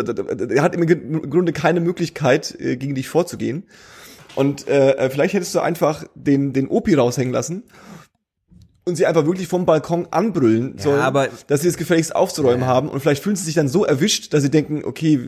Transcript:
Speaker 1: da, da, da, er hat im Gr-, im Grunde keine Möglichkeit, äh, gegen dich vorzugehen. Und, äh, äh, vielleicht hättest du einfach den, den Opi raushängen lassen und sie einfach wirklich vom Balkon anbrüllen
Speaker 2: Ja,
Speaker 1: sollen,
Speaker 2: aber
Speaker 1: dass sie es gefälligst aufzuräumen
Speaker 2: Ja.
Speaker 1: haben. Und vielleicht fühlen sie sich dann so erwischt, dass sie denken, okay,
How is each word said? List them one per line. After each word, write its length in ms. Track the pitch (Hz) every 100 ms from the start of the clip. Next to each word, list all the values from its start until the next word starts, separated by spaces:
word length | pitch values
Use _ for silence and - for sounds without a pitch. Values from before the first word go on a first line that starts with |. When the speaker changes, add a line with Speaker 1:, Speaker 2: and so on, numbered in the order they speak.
Speaker 1:
da, 20 |
da, 100 | 117
da, 320 | 110 95 - 120
er 160 | 120
hat 120 | 160 -
im 100 | 165
Gr-, 60 |
im 360 | 170 113 156 143
Grunde 220 | 160 175
keine 300 | 151 170 175
Möglichkeit, 760 | 170 170 - - 143 139 - -
äh, 180 | 127 127
gegen 180 | 135 135
dich 140 | -
vorzugehen. 560 | 156 170 113 113 147 - - - - - - - -
Und, 320 | 139 143 -
äh, 220 | 139 135
äh, 160 | 135 131
vielleicht 240 | 139 170
hättest 200 | 196 175
du 60 | 175
einfach 460 | 147 170 156 151 - -
den, 380 | 143 139 139
den 140 | 135 135
Opi 260 | 220 220 147
raushängen 380 | 120 131 127
lassen 300 | 123 123 185 - - - - - _ _ _ _ - - _ 180
und 100 | 170
sie 100 | 165
einfach 200 | 165 151
wirklich 220 | 185 175
vom 180 | 180 180
Balkon 420 | 156 - 170 175
anbrüllen 640 | 160 220 165 120 113 131 -
Speaker 2:
Ja, 60 |
Speaker 1:
sollen, 180 | 147 143
Speaker 2:
aber 280 | 131 139 131 117 -
Speaker 1:
dass 140 | 143
sie 60 | 170
es 80 | 165
gefälligst 380 | 160 165 160 -
aufzuräumen 460 | 180 - 135 123
Speaker 2:
Ja. 60 | 127
Speaker 1:
haben. 220 | 127 147
Und 100 | 139
vielleicht 200 | 156 143
fühlen 120 | 196 190
sie 80 | 160
sich 80 |
dann 140 | 160 139
so 180 | 165 -
erwischt, 480 | 139 208 - -
dass 80 | 151
sie 60 | 139
denken, 340 | 151 143 151 -
okay, 340 | - 156 143